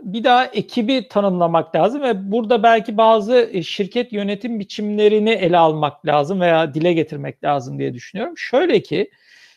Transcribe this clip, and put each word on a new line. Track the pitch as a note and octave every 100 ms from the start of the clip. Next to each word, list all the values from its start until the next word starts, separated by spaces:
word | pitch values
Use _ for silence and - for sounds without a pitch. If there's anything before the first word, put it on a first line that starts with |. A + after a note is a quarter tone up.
bir | F#3+ A3
daha | B3 B3
ekibi | B3+ G#3 - B3+ A3+ C4 -
tanımlamak | G#3 G3+ F3+ E3+ E3 D#3 E3
lazım | F#3 C#4+
ve | C4+ F#3+ G3
burada | A3+ G#3+ A#3+
belki | A#3 A3+ A3+ G#3+
bazı, | A3 A3+ G3+ B3+ A#3
e, | F#3
şirket | D#3+ - G3 A#3+ A#3+
yönetim | G#3 G3+ G3+ A#3+ A3+
biçimlerini | G3 - G#3 G#3 G#3 G#3+ G#3+
ele | G#3 F3 F3
almak | D#3+ D#3 D3 - D3+
lazım | D3 C#3+ F#3+
veya | F3 D#3+ E3
dile | D3+ E3+
getirmek | E3 D3+ D3 C#3+ -
lazım | D3 C#3+ B2+ C#3
diye | C3+
düşünüyorum. | B2 - G3 D4+ E4
Şöyle | - B3+ F4 G#3+
ki, | - - A#3+ _ _ _ _